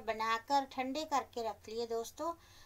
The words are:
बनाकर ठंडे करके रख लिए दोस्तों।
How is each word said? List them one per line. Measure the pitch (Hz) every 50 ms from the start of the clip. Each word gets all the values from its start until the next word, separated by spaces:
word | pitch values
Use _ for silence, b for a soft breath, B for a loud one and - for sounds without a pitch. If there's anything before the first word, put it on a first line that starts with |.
| 226 220
बनाकर | 220 220 220 226 226 226 - - 277 277 269 269
ठंडे | - 269 254 262 269 302 311
करके | 302 294 254 - - - 240 226 220
रख | 208 - - 220
लिए | 220 233 240 226
दोस्तों। | 226 226 226 - - - 302 339 339 B B B B B B